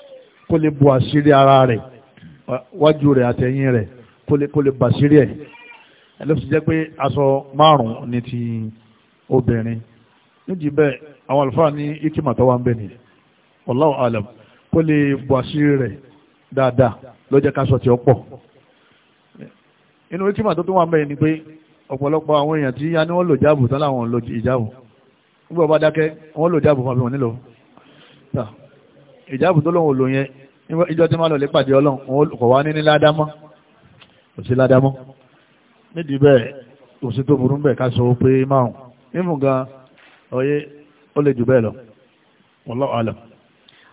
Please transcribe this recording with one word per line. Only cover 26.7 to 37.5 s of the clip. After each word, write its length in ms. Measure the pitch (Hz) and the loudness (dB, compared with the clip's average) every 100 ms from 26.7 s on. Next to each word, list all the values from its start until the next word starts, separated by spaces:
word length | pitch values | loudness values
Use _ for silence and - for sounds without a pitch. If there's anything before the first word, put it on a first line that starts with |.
| 139 | 0
fún 100 | 127 | -2
àbí 80 | 127 | -2
wọn 120 | 120 | -4
nílò. 180 | 139 117 120 - _ _ _ - _ _ _ _ | -4 -6 -6 -16 _ _ _ -20 _ _ _ _
Tà, 120 | - 110 - - _ _ _ _ _ - | -8 -8 -14 -20 _ _ _ _ _ -14
ìjáàbù 320 | 135 165 165 | -2 0 0
tó 80 | 151 | 0
lóun 180 | 175 160 | 0 0
ò 40 | |
lò 120 | 131 131 | 0 0
yẹn, 180 | 135 135 135 135 _ | -2 -4 -10 -20 _
nígbà, 200 | - 160 175 | -6 -2 -2
ìjọ 180 | 160 165 | 0 0
tí 100 | 165 | 2
máa 120 | 165 | 0
lọ 80 | 147 | 0
lè 100 | 143 | 0
pàdé 260 | 147 135 | 0 2
Ọlọ́run, 260 | 135 147 127 | 4 2 0
òun 240 | - 135 156 | -2 0 0
kò 160 | 120 120 | 0 2
wá 140 | 131 | 2
ní 80 | 156 | 2
ní 100 | 151 | 0
ládá 260 | 151 151 151 | 2 4 4
mọ́. 140 | 156 151 - - _ _ _ _ _ _ _ _ - | 2 -4 -8 -20 _ _ _ _ _ _ _ _ -12
Kò 20 | |
sí 120 | - | -4
ládá 220 | 123 131 131 | 0 4 4
mọ́. 140 | 135 131 131 - _ _ _ _ _ _ _ | 2 -2 -14 -20 _ _ _ _ _ _ _
Nídìí 240 | 165 156 139 | -12 -8 2
bẹ́ẹ̀, 340 | 143 131 - - - _ _ _ | 4 4 2 -12 -20 _ _ _
kò 80 | 127 | -8
sí 100 | 107 | -4
tó 120 | 131 139 | 0 0
burú 200 | 127 | 0